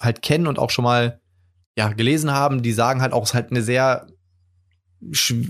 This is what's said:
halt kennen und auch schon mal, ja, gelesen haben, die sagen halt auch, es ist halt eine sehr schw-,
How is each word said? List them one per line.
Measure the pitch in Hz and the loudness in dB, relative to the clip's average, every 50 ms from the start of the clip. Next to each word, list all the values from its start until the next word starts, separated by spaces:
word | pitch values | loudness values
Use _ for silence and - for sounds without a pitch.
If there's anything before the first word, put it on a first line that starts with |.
halt | - 120 110 - | -2 -2 -2 0
kennen | - - 147 160 170 156 | 0 0 0 2 2 0
und | 135 - | 0 0
auch | - 120 | -2 -2
schon | - - 120 | 0 0 0
mal, | 120 120 120 120 120 120 - _ _ _ _ _ _ _ _ _ _ _ - | 2 2 2 2 0 -2 -6 _ _ _ _ _ _ _ _ _ _ _ -2
ja, | 107 107 104 | -2 -2 0
gelesen | 107 117 123 151 156 151 151 139 | 0 0 2 2 2 0 0 0
haben, | 139 139 143 135 127 120 | 2 0 0 0 0 -2
die | 117 110 | 0 0
sagen | 110 117 123 135 127 | 2 2 0 2 0
halt | 131 127 - | 0 0 0
auch, | 120 113 | -2 -2
es | - | 0
ist | - | -2
halt | 120 117 - | -2 -2 -2
eine | 127 123 | -2 -2
sehr | 110 110 123 127 131 131 127 - - - - _ _ _ _ _ _ _ _ _ _ _ _ _ _ _ _ _ - - | -2 0 0 2 2 2 0 0 -4 -10 -20 _ _ _ _ _ _ _ _ _ _ _ _ _ _ _ _ _ -12 -6
schw-, | 151 - - - 120 117 120 - | -4 -2 -2 0 -2 -2 -4 -4